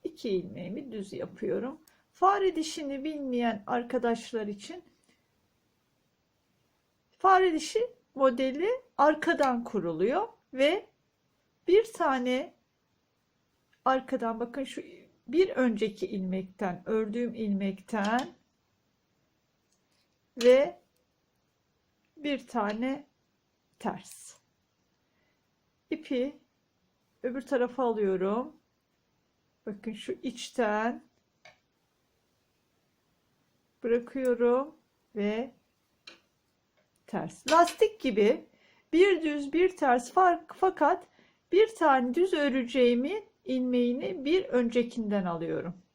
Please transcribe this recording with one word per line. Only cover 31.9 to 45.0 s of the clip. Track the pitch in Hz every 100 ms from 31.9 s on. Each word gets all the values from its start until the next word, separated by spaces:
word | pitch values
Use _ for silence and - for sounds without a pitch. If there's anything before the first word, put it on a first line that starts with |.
| _ _ _ _ _ _ _ _ _ _ _ _ _ _ _ _ _ _ _
bırakıyorum | 240 240 240 269 254 240 240 247 294 - _ _ _ 220
ve | 202 214 262 - _ _ _ _ - - _ _ _ _ _ _ _ _ -
ters. | 202 165 - -
Lastik | 311 339 - 427 -
gibi | 262 202 208 320 - _ _ _ _
bir | 320 392 359
düz | 320 294 277
bir | 311 370 370
ters | 285 247 247
fark, | - 370 339 - -
fakat | 381 370 294 339 - _ _ _ _
bir | 359 440 -
tane | 320 262 247
düz | 254 381
öreceğimi | 349 285 262 240 262 247 240 269 415 415 _ -
ilmeğini | 254 254 247 240 247 311 370 269
bir | 359 381
öncekinden | 247 233 240 240 -